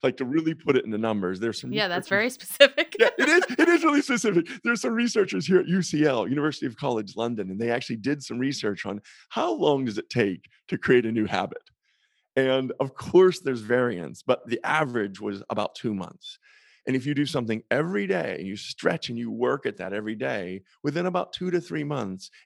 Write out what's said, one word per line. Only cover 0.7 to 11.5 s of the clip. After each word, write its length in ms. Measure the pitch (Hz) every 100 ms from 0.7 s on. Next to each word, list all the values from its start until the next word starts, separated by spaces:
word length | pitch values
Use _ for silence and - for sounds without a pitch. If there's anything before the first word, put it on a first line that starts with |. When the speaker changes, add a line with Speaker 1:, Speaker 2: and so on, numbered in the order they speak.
| 131
Speaker 1:
it 80 | 110
into 120 | 107
numbers. 440 | 113 104 92 92
There's 180 | 117 107
some 140 | 127
Speaker 2:
Yeah, 160 | 214 196
that's 200 | 175 175
Speaker 1:
researchers 460 | 196 240 - - -
Speaker 2:
very 120 | 269
<laughs> 60 | -
specific. 200 | 330 415
Speaker 1:
Yeah, 120 | 466 -
it 80 | 262
is. 160 | 339 - 254
It 80 | 330
is 160 | 339
really 180 | 311 294
specific. 460 | - 240 226 175 165 -
There's 160 | - 233
some 140 | 254
researchers 520 | 226 240 226 190 190 143
here 140 | 180
at 80 | -
U 140 | 185
C 240 | 165 143 151
L, 200 | 123 98
University 400 | 143 151 139 135
of 120 | 113
College 400 | 139 117 101 101
London, 340 | 117 113 95
and 80 | 95
they 120 | 117
actually 260 | 120 - 113
did 260 | 110 147
some 160 | - 120
research 460 | 131 147 107 98 101
on 160 | 101 - - _
how 220 | 226 320
long 320 | 214 156 139
does 140 | 127 101
it 120 | -
take 360 | 120 101 87 _ _ -
to 80 | -
create 280 | - 123 113
a 60 |
new 140 | 117 104
habit. 440 | 98 95